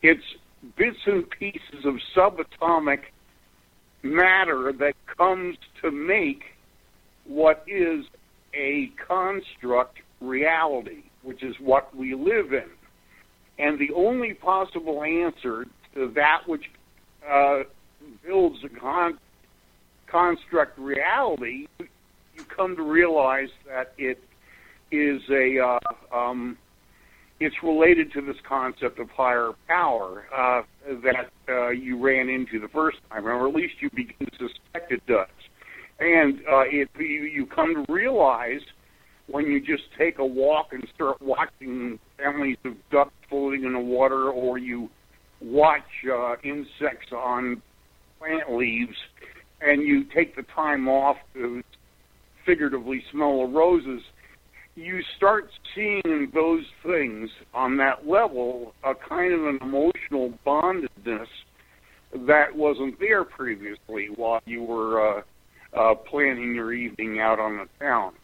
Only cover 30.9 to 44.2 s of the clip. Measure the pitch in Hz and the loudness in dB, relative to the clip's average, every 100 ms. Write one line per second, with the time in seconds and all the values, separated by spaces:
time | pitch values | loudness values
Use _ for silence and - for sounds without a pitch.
30.9 | 131 127 127 123 _ - 127 120 123 131 | -2 0 0 -2 _ -4 -2 0 -2 -4
31.9 | 123 131 131 127 131 127 110 107 151 156 | 0 2 2 0 -2 -4 -6 -6 0 0
32.9 | - _ 110 104 120 131 156 180 - 143 | -2 _ -8 -4 0 0 0 -2 -4 -8
33.9 | 123 123 - 131 - 123 - _ 170 170 | -6 -10 -8 -12 -8 -10 -10 _ -14 -6
34.9 | 120 - 113 95 - - _ - - - | -6 0 0 0 -10 -20 _ -20 -20 -20
35.9 | _ 160 165 147 139 - 135 131 147 135 | _ 2 6 4 2 2 4 4 0 -4
36.9 | - 160 147 147 151 131 - 160 160 139 | -4 -6 -4 -6 -6 -6 0 0 0 -2
37.9 | 165 233 240 - 120 120 139 - - _ | -2 0 4 4 4 -2 -6 -10 -20 _
38.9 | _ _ _ - 139 151 143 139 151 - | _ _ _ -8 -4 0 0 0 -4 -6
39.9 | - 165 165 135 127 135 151 156 131 123 | -2 -2 0 -4 2 2 2 0 -10 -14
40.9 | _ 147 131 135 131 156 _ 135 127 123 | _ -2 -2 -2 -2 -2 _ -10 -8 -8
41.9 | 113 _ _ 143 147 139 127 131 117 _ | -10 _ _ -4 -2 -4 -4 -8 -12 _
42.9 | 143 139 _ - 139 139 135 131 127 120 | 2 2 _ -8 -4 -2 -2 -4 -4 -2
43.9 | 123 135 135 | 2 4 4